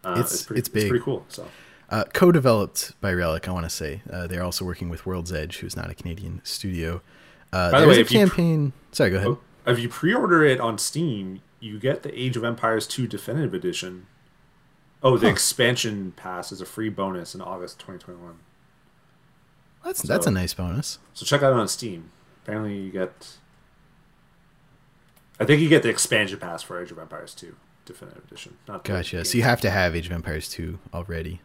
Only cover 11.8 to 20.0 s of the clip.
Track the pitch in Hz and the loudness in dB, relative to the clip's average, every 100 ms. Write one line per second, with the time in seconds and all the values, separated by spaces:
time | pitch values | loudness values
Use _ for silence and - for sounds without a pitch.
11.8 | 123 - - - 127 123 117 117 113 110 | -2 -2 -4 -6 -4 -2 -4 -2 0 0
12.8 | - - 117 98 - 131 131 90 87 85 | -2 -4 -4 -4 -6 -4 -2 -2 -4 -4
13.8 | 92 90 92 _ _ _ _ _ _ _ | -8 -12 -20 _ _ _ _ _ _ _
14.8 | _ _ 131 123 110 95 - - 123 123 | _ _ 4 6 4 4 0 2 2 2
15.8 | 117 104 95 - 92 90 - 95 92 - | -2 -4 -8 -10 -10 -10 -10 -12 -12 -6
16.8 | 110 95 98 90 82 92 90 92 87 - | -6 -4 -4 -4 -10 -12 -10 -10 -12 -14
17.8 | - 90 - 87 87 82 82 _ _ _ | -18 -18 -18 -18 -18 -20 _ _ _ _
18.8 | _ _ _ _ _ _ _ _ _ _ | _ _ _ _ _ _ _ _ _ _
19.8 | - 381 | -8 -6